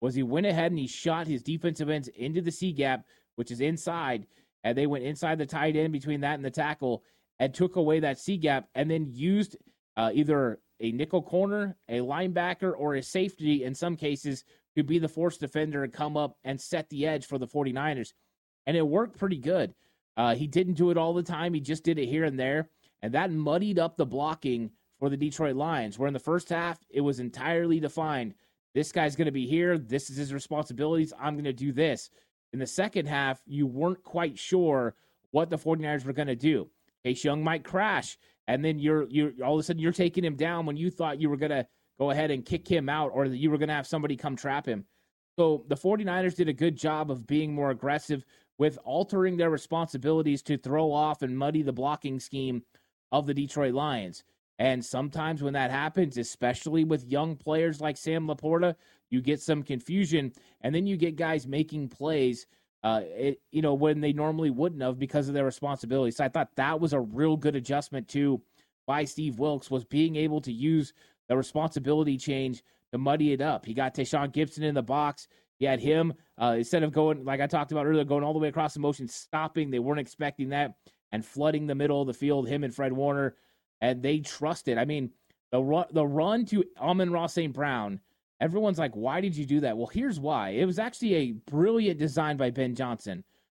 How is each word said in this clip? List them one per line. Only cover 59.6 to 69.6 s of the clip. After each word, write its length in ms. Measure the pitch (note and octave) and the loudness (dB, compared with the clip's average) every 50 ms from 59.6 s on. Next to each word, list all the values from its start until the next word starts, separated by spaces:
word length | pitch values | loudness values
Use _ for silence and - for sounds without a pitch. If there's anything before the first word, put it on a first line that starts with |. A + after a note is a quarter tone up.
confusion, 680 | C3 - C#3 A#2+ - - E3+ G3 G3 C#3+ E3 D#3 C#3 B2 - - _ _ _ - | 0 -4 -6 -6 -4 -2 0 0 2 4 2 2 0 0 -6 -10 _ _ _ -4
and 120 | - B2+ D3+ | -2 0 0
then 140 | E3+ G3 | 0 0
you 80 | G3+ G3 | 0 2
get 220 | E3 E3+ E3+ D#3 | 2 0 0 0
guys 280 | D3 E3 D#3+ D#3+ D3+ B2+ | -2 -2 0 0 -2 -2
making 440 | C3+ C#3 D3+ D#3 D#3 D3+ D3+ C#3 A#2+ | -2 -2 -2 -2 -2 -2 -6 -6 -8
plays, 580 | - - C#3 D#3 D#3+ D3 C3 B2+ A#2+ A#2+ - _ _ _ _ _ _ - | -8 -4 -2 0 2 2 2 2 0 -2 -10 _ _ _ _ _ _ -4
uh, 200 | - A2 A2+ A2 F#2+ | -2 0 0 0 -2
it, 380 | D#2+ E2+ A2 C3 C#3+ C3+ - _ _ | -4 -6 -2 -2 -2 -2 -4 _ _
you 100 | - D#3 | -2 0
know, 120 | D#3 D3 C#3 | 2 2 2
when 260 | C#3 D3+ D3+ D3+ D3+ | 4 4 4 4 2
they 140 | D3+ D3 C#3 | 2 0 0
normally 380 | D3 D3+ D#3 D#3 D#3+ D#3+ D3 | 0 0 0 0 0 0 0
wouldn't 300 | B2 B2 D#3 F3+ E3 C#3 | 0 0 0 -2 -2 -2
have 160 | C3 B2+ B2+ | -2 -2 -2
because 300 | B2+ C#3+ C3+ - D3 C#3 | -2 -4 -2 0 0 0
of 60 | C#3 C#3+ | 0 0
their 100 | C#3+ C3+ | 0 0
responsibilities. 720 | C3 - - C#3+ C#3+ C#3 - - A#2 C3 C3+ C3 A#2 A#2 | 0 -2 -4 -4 -6 -4 -4 -4 -2 0 2 2 0 0
So 80 | - C#3+ | 0 -2
I 60 | B2+ | 0
thought 260 | - E3 C#3 - - | 0 -2 -2 -2 0
that 240 | - C3 C#3+ D#3+ D#3 | 0 0 0 2 2
was 140 | E3+ D#3 D3 | 0 2 2
a 60 | C3+ | 0
real 340 | A#2+ G#2+ A2 C3 D#3 D#3+ D#3 | 0 -2 0 2 2 2 2
good 220 | D#3 D3 D3+ C#3+ | 2 2 0 0
adjustment, 500 | C3+ A#2+ B2+ C#3 D3 - - C#3 C3 A2+ | 0 -2 0 -2 -2 -2 -4 -8 -8 -8
too, 340 | - - C#3+ C#3+ C#3+ C3 A2+ - _ _ _ _ _ _ _ - | -4 0 2 2 2 2 0 -2 _ _ _ _ _ _ _ -4
by 160 | - C#3 D3 D3+ | -2 -2 -2 -2
Steve 360 | C3+ - D3+ D#3 D3 A#2+ G#2+ | -4 -4 -4 -4 -4 -2 0
Wilks, 300 | C#3+ D3+ D3 C3+ | 0 0 0 -2